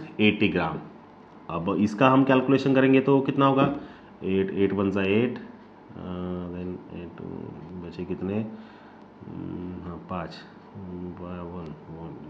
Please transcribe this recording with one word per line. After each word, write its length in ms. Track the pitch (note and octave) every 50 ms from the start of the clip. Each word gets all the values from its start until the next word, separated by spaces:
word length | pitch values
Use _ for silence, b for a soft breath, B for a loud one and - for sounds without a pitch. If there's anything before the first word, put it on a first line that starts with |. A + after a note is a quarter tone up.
| - - - -
eighty 260 | G#2+ G#2+ G2+ - G#2+ G2
gram। 280 | E2+ F2+ E2+ D#2+ D2+ C#2+ - - - - - - - - - - - - - -
अब 260 | - - E2+ F#2+ G2 D#2+
इसका 300 | G#2 G#2+ - - C#3 C3
हम 140 | C3 C3+ C3+
calculation 520 | C3 C3+ C3 B2+ - C3+ C3 - C#3+ C3+
करेंगे 240 | C3+ C3 C3+ C3+ C3+
तो 180 | C3 C#3 C#3 C#3
कितना 240 | C#3 - C3 B2+ C#3
होगा? 180 | C#3 C3+ C3+ C3+ - - - B B B B B B B B -
एट, 280 | F#2 F#2+ F#2+ F#2+ F#2+
एट 220 | - F#2 G2 G2 G2
वन 180 | G2 G2+ G2
सा 120 | F#2+ G2+ F#2+
एट, 340 | F#2+ G2 A2 A#2+ B2 - -
अ, 640 | - - - - - - - - - - - F2+ F2 F2+ F2+ F2+ F2+ F2+ F2+ F2+ F2+ F2
then 180 | F2 F2 F2+ F2+ F2+ F2+ - - F2
eight, 260 | F2 F2 E2+ E2+ E2+ F2 F2+ F2 E2+ E2 D#2+ D#2+ - - D#2+ F2+ F#2 F2
बचे 220 | E2+ E2 E2+ F2+
कितने? 280 | F2 F#2 - F2+ F#2 G2+
हम्म, 1500 | G#2+ A2 G#2+ - - - - - - - - - - - - - - - - E2+ F2 F2+ F2+ F2+ F2 F2+ F2+ F2+ F2+ E2
हाँ, 140 | F2 E2+ E2+ E2+ -
पाँच, 260 | F#2+ F2+ E2 D#2 - - - - - - - - - G#2 G2 F2+ F2+ F2+ F2+ F2+ F2 F2
वन, 480 | F2+ F2 F2+ F2 F2 F2 F2 F2+ E2+ D2+ D2 D#2 - -
वन, 240 | D#2+ D#2+ E2 E2 C#2+ C#2+ D2